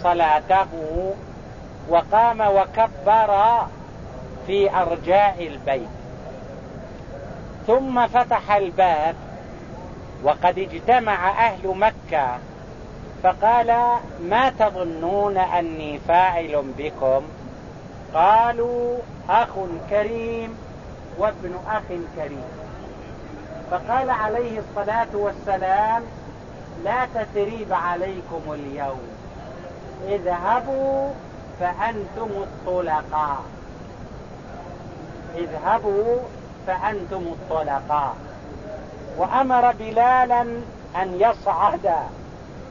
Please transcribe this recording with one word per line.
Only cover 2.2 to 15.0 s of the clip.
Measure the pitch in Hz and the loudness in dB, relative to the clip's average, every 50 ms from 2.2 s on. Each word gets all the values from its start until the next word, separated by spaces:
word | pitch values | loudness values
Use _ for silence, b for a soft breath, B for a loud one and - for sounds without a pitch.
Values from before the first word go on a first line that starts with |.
| 233 240 226 220 | 6 6 4 4
وكبر | 214 202 196 196 190 190 - 220 226 226 - - 139 202 214 226 220 208 202 196 208 226 233 233 185 - - - - - - - - - - - - - - - - | 4 4 6 6 4 4 4 2 2 2 2 0 4 6 6 6 6 6 6 6 6 6 6 4 2 -2 -6 -12 -14 -14 -14 -14 -14 -12 -12 -12 -12 -12 -12 -10 -4
في | - 190 202 196 196 - | 0 2 4 4 4 4
أرجاء | 185 180 165 170 165 - 170 185 202 202 202 190 180 170 | 2 2 2 0 -2 2 6 6 8 8 6 4 0 -4
البيت، | 156 143 131 - 143 135 131 113 107 - - - - - - - - - - - - - - - - - - 640 640 - - - - - - - - - - - - - - - | -6 -8 -4 -2 0 0 0 -2 -6 -10 -12 -12 -12 -12 -12 -12 -12 -14 -14 -14 -14 -14 -14 -14 -14 -14 -12 -12 -12 -14 -14 -14 -12 -12 -12 -12 -12 -12 -12 -12 -12 -12 -4 2
ثم | - 226 262 269 262 254 247 240 | 4 4 4 4 2 2 4 4
فتح | 220 226 247 240 - 233 202 - - | 4 4 4 4 4 2 0 2 4
الباب | 208 208 196 175 175 185 190 180 165 151 151 165 160 - - - - - - - - - - - - - - - - - - - - - - | 4 4 4 2 4 6 6 6 6 4 2 0 0 -4 -8 -14 -14 -14 -14 -14 -14 -14 -14 -14 -14 -14 -12 -14 -14 -14 -14 -14 -8 0 2
وقد | 143 151 - - 180 175 185 | 2 4 4 4 2 2 2
اجتمع | 196 - - 165 - - 247 247 226 214 202 175 180 190 202 220 233 | -2 -6 -6 -2 4 4 6 6 6 2 0 2 2 2 4 4 4
أهل | 226 190 - - 190 | 4 2 0 -2 -2
مكة، | 185 190 208 220 214 - - - 165 151 135 123 123 123 - - - - - - - - - - - - - - - - | 2 4 4 2 2 0 -4 0 2 2 2 2 0 -4 -8 -14 -16 -16 -16 -14 -14 -14 -14 -14 -14 -14 -14 -14 -4 2
فقال: | - 185 180 - 202 220 240 240 233 233 233 233 240 240 240 233 - - - - | 2 4 4 6 6 6 6 6 6 6 4 6 6 4 4 2 0 -6 -10 -8
"ما | 175 175 202 233 262 262 247 - | -2 2 4 4 4 4 4 4
تظنون | 220 208 190 185 180 170 165 160 | 2 2 2 0 -4 -4 -4 -4